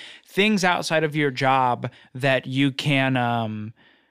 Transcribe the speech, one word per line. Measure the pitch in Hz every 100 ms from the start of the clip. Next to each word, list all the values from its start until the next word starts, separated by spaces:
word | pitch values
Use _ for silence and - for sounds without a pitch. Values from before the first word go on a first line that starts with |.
| - - -
things | - 208 208
outside | 180 175 165 160
of | 156 151
your | 147
job | 127 135 135 127 120 123 - -
that | 131 135 131 131
you | 131 139
can, | 131 151 139 135 131
um, | 120 117 113 107 107 - _ _ _